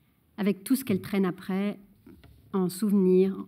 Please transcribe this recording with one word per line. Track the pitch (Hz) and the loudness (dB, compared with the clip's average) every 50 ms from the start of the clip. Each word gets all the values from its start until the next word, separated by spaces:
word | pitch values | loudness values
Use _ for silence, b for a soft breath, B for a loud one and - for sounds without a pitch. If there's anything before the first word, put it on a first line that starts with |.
| _ _ _ _ _ _ _ | _ _ _ _ _ _ _
avec | - 190 208 196 196 - | -4 -2 -2 -2 -2 -2
tout | - 269 | -2 -2
ce | 254 - | -2 -2
qu'elle | - 196 185 | -2 -4 -4
traîne | - - 208 196 190 | -4 -4 -2 0 0
après, | 180 - - - - 185 190 202 208 - - - - _ _ _ - - - - - - - _ - | 0 -2 -6 -8 -6 -4 -4 -4 -4 -6 -10 -14 -20 _ _ _ -20 -20 -20 -20 -20 -20 -20 _ -4
en | - 190 185 180 | -2 -2 -2 -2
souvenirs, | 185 - 226 202 208 202 185 185 185 185 190 190 190 196 196 | -2 -2 0 2 4 4 6 6 6 6 4 2 0 -6 -10